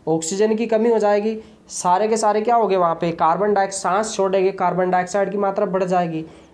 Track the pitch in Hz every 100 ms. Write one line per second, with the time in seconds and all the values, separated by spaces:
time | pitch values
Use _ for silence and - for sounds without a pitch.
0 | - 160 160 196 214 220 226 220 233 220
1 | 208 208 214 220 - - - - 185 185
2 | 214 220 220 208 220 233 208 190 170 165
3 | 170 165 160 170 208 196 196 196 185 190
4 | 220 - 190 190 190 190 180 170 185 185
5 | 180 202 196 202 196 196 202 185 180 185
6 | 170 160 160 - -